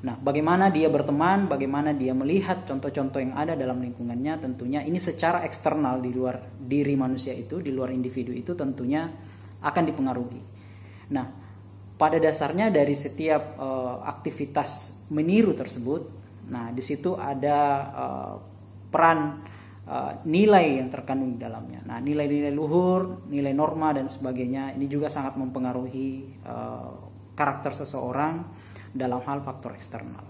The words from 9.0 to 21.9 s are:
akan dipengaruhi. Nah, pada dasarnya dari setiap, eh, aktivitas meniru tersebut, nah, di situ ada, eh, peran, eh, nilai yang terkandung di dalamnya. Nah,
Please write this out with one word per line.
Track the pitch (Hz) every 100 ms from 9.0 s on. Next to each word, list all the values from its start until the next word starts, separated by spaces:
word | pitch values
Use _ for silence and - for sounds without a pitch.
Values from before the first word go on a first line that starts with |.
| 165 - - - - - 151
akan | 180
dipengaruhi. | 160 147 131 123 120 - - - - - - - -
Nah, | 143 117 - - - - - - -
pada | 156 160
dasarnya | 160 151 143 170 220
dari | 165 143
setiap, | 143 143 - 156 151 151 -
eh, | 135 131 127 123
aktivitas | - - 160 - 143 151 139 - - - - 151
meniru | 160 202 214 -
tersebut, | - 123 120 160 - - - - -
nah, | 123 117
di | 123
situ | 127 143 180 180
ada, | 139 135 143 147 143 139 -
eh, | - 131 131 131 - - - - - -
peran, | - 165 160 147 147 - - - - -
eh, | 135 135 147 170
nilai | 165 214 202 160 135
yang | 127
terkandung | 127 - 135 131
di | 117
dalamnya. | 117 113 120 123
Nah, | -